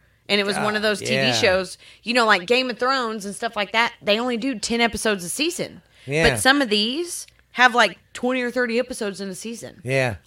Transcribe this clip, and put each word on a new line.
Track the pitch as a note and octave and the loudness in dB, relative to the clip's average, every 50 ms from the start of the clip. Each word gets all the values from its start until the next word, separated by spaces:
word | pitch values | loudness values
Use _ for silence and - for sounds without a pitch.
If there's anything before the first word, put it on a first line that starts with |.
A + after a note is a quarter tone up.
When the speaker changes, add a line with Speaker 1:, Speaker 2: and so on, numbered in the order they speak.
| _ _ _ _ _ - | _ _ _ _ _ 0
Speaker 1:
And | G3+ G#3 | 0 2
it | G3 | 2
was | G#3 G3 | 0 0
Speaker 2:
God, | D3+ - | -2 0
Speaker 1:
one | G#3 G#3+ | 0 0
of | G#3 | 0
those | G#3 G#3+ G#3 - | 0 0 0 -2
T | - | -2
V | - - | -2 0
Speaker 2:
yeah. | C3+ C3+ B2+ A#2+ | 0 2 2 2
Speaker 1:
shows, | A2+ - F#3+ F#3 F#3+ F#3 F3 - - - - - _ - | 2 2 2 2 2 0 -4 -10 -16 -20 -20 -20 _ -6
you | G#3 A#3+ | 0 2
know, | B3 A3+ | 4 4
like | G#3+ G3+ F3+ F3+ | 4 4 4 2
Game | G3+ A#3+ B3+ B3+ B3 | 2 2 2 2 0
of | G#3+ - | -4 -2
Thrones | A#3+ C4 C4+ C4 A#3+ A3 A3 G#3+ F#3 | -2 0 0 0 -2 -4 -4 -6 -8
and | G3+ F#3 | -10 -8
stuff | - A#3 A3 - | -6 -6 -6 -4
like | G#3+ G3+ G3+ - | -4 -4 -2 0
that. | A3+ A#3 - - - | 0 0 0 -4 -4
They | - G#3 G#3 | 0 0 0
only | A3+ B3 B3+ A#3+ | 2 0 -2 -2
do | G#3+ A3+ C#4 B3 | -2 -2 -4 -4
ten | G3+ - - A#3 A#3 | -4 -4 -2 0 0
episodes | A#3 A3+ A3 - - A3 G#3 F#3 F3 | 0 0 0 -2 -2 -2 -2 -2 -4
a | E3 | -6
season. | - - D4+ E4+ - - D#3+ D2 - - - _ _ _ - | -4 -4 -4 -4 -4 -6 -8 -10 -12 -16 -20 _ _ _ -8
Speaker 2:
Yeah. | C3 C#3+ D#3+ E3 D3+ | -2 0 2 4 4
Speaker 1:
But | B2+ G#2+ | 2 4
some | - C4 C#4 C#4+ | 4 4 6 4
of | C4+ G3+ | 4 2
these | G#3+ G#3 G#3 A#3 C4 E4 F4 F4 - - - - _ _ _ _ - | 2 0 0 0 -2 -4 -6 -6 -8 -12 -12 -14 _ _ _ _ 2
have, | A#3+ B3 B3 A3+ | 4 4 6 6
like, | A#3+ G#3 E3 F3 - _ _ - | 6 4 4 2 -4 _ _ -8
twenty | - B3 B3 C4 B3+ | -4 -2 -2 0 0
or | B3 A#3+ | -2 -2
thirty | A#3 B3+ B3 A3+ A3+ A#3+ | -2 -2 0 0 0 -2
episodes | B3+ - B3 - A3 G3+ F#3 F3 | -2 -2 -6 -6 -6 -6 -6 -6
in | G3 | -8
a | G3 F3+ | -10 -10
season. | - - A3+ A#3 G3+ B2+ - - - - | -10 -10 -12 -12 -12 -14 -16 -16 -10 -4
Speaker 2:
Yeah. | B2 C3+ C3+ C3 A#2+ F#2+ - _ | -2 0 2 2 0 -2 -6 _